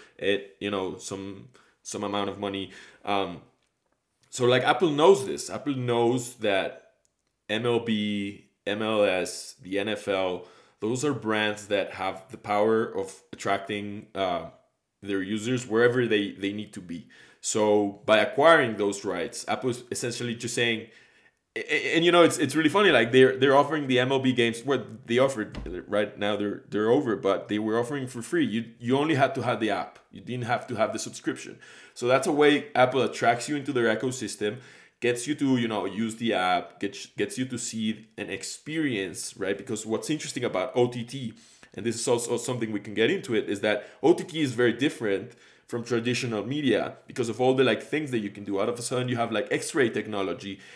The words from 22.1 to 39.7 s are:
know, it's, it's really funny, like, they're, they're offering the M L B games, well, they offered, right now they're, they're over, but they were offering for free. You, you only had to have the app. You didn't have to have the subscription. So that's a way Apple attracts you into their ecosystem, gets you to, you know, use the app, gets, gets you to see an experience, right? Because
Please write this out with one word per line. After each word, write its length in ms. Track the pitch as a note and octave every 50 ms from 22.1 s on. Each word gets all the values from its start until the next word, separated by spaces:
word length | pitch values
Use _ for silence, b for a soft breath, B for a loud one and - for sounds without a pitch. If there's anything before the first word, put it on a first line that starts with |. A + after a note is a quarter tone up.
know, 100 | E3+ F3
it's, 160 | E3+ D#3 - -
it's 180 | D#3 B2+ C3
really 140 | D#3 D#3+ D3+
funny, 220 | D3+ G3+ G#3 F#3+
like, 200 | D3+ A#2+ A#2 A#2
they're, 240 | B2 C3 C3 B2+ -
they're 220 | - B2+ C#3+ C3+ C#3
offering 300 | C#3+ C#3+ D#3+ D#3 C#3+ C3
the 100 | B2+ B2
M 120 | B2 C3
L 80 | C#3 C3
B 120 | A#2 C3
games, 320 | B2+ A#2 A#2 A#2 A2+ - -
well, 220 | C3+ C#3 A#2+ G#2+ - - - - -
they 100 | A#2 A#2+
offered, 400 | C3 C3 - G#2+ G#2 F#2+ - - - - F2+ F#2 - -
right 280 | G#2 G#2 G#2+ G#2 - -
now 160 | G2+ G#2 G#2+
they're, 260 | G2 G#2 G2+ G2 - - -
they're 220 | - G2+ G#2+ A2
over, 240 | A#2+ C#3 C#3+ A#2+ G#2
but 320 | - - G2 F#2+ F2+ - -
they 100 | G#2 G#2+
were 220 | A2 G#2+ G#2+ A#2
offering 260 | A#2+ A#2+ C#3+ C#3+ C3
for 160 | B2 - A#2+
free. 240 | A2+ - E3+ F3 D3+
You, 200 | A2 G2+ A2+ A#2 A2 - -
you 160 | B2 A#2 B2+
only 200 | C#3 D3 D#3 D#3+
had 180 | C3 C3+ B2+ -
to 60 | C3+
have 180 | G#2+ A#2+ A#2+ G#2
the 120 | G#2+ G#2
app. 260 | G2 F#2 - - - - - _
You 100 | - -
didn't 240 | F#2+ - A#2+ B2+ A#2+
have 220 | A2+ B2 A2 - -
to 80 | B2
have 180 | G2+ A2 G#2 -
the 60 | G#2+
subscription. 580 | - A#2+ - - - - - - - - - B B B B B B B B
So 120 | - A#2+ A#2+
that's 200 | B2+ C3+ - F#3
a 40 |
way 360 | D#3 C#3+ D3 D3 D3 C#3 - - -
Apple 260 | B2+ B2+ B2+ C3 C3+
attracts 480 | A#2+ G#2 - - B2+ A#2 A#2 A#2 - -
you 60 | D3+
into 180 | D3 C3 C#3+ C#3
their 220 | B2 A2+ A2+ A2
ecosystem, 640 | A2 - C3 B2 - G#2+ G2+ - - G#2+ G#2 A2 B2+ B B B B B B B _
gets 260 | - A#2+ B2 A#2+ -
you 80 | D3 D3+
to, 240 | C#3+ C#3+ C3+ C3 B2
you 100 | A#2+ A2+
know, 180 | A2 G2+ F#2
use 320 | G2 F#2+ G2 A2+ A2 A2 -
the 180 | A#2+ A2+ G2+
app, 440 | F2+ F2+ F2+ F2+ F2 E2+ - - -
gets, 280 | - G2 - - - -
gets 320 | _ - G#2 G2+ - -
you 60 | B2+
to 120 | B2+ B2+ A#2+
see 480 | - - - A2+ A2 A2 G#2+ - - - _ -
an 100 | G#2 -
experience, 1040 | F#2+ - - - - - - D3 D#3 E3 D#3 C#3+ A#2+ G2+ G2 F2+ D#2+ - - - -
right? 220 | - G2 F#2 G2+ G2
Because 260 | - -